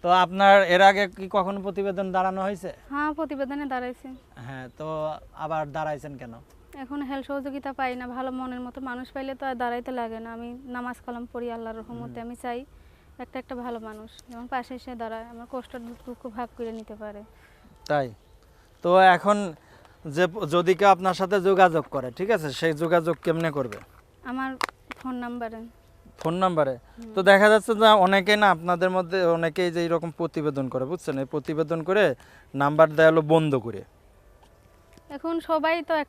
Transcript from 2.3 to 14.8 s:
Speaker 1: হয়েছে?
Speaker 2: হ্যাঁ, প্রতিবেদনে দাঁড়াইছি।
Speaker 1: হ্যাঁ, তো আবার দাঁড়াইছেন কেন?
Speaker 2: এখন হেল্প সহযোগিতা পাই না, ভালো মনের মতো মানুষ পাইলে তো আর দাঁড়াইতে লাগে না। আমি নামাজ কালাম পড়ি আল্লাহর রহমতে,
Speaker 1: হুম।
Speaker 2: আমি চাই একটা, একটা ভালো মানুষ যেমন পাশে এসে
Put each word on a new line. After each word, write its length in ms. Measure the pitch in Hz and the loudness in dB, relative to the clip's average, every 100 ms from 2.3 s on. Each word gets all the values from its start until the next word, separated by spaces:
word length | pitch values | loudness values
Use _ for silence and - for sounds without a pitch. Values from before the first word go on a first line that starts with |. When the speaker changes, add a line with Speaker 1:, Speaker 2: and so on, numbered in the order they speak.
| 190 | -2
Speaker 1:
হয়েছে? 300 | 190 196 175 - - | -6 -6 -12 -14 -10
Speaker 2:
হ্যাঁ, 240 | 285 302 | -4 -4
প্রতিবেদনে 520 | 302 311 277 269 285 285 | -4 -8 -6 -6 -6 -6
দাঁড়াইছি। 340 | 254 247 247 269 254 _ - | -6 -8 -12 -18 -20 _ -18
Speaker 1:
হ্যাঁ, 340 | 120 135 127 _ | -14 -14 -16 _
তো 100 | 156 156 151 151 - - | -10 -6 -6 -8 -16 -12
আবার 280 | 156 160 151 | -6 -6 -6
দাঁড়াইছেন 460 | 147 156 147 147 135 | -6 -6 -6 -10 -16
কেন? 120 | 123 113 139 - _ 285 | -16 -18 -20 -20 _ -18
Speaker 2:
এখন 160 | 262 285 | -12 -10
হেল্প 240 | 269 269 269 | -8 -10 -8
সহযোগিতা 440 | 277 269 277 277 | -10 -8 -12 -12
পাই 220 | 262 262 247 | -8 -8 -8
না, 120 | 247 | -12
ভালো 240 | 247 262 | -10 -8
মনের 280 | 254 254 247 | -8 -10 -12
মতো 220 | 247 254 | -14 -14
মানুষ 260 | 262 247 254 | -12 -12 -12
পাইলে 200 | 277 269 262 | -12 -12 -10
তো 100 | 269 | -8
আর 100 | 247 | -6
দাঁড়াইতে 360 | 240 240 247 | -6 -6 -8
লাগে 280 | 254 226 226 | -8 -8 -10
না। 140 | 226 | -14
আমি 160 | 226 240 247 262 247 | -14 -14 -16 -12 -10
নামাজ 220 | 247 247 - | -10 -12 -14
কালাম 200 | 240 240 | -14 -12
পড়ি 140 | 240 240 | -10 -10
আল্লাহর 260 | 233 226 220 | -10 -12 -12
রহমতে, 380 | 214 233 180 127 | -14 -14 -12 -12
Speaker 1:
হুম। 80 | 233 | -14
Speaker 2:
আমি 80 | 240 | -12
চাই 180 | 254 240 269 - - _ _ - | -10 -10 -12 -20 -20 _ _ -20
একটা, 200 | 247 262 | -14 -14
একটা 160 | 247 254 | -12 -12
ভালো 240 | 247 233 | -10 -10
মানুষ 300 | 220 214 214 - - | -12 -16 -20 -20 -20
যেমন 180 | 233 240 | -18 -8
পাশে 260 | 262 240 | -8 -8
এসে 160 | 254 | -14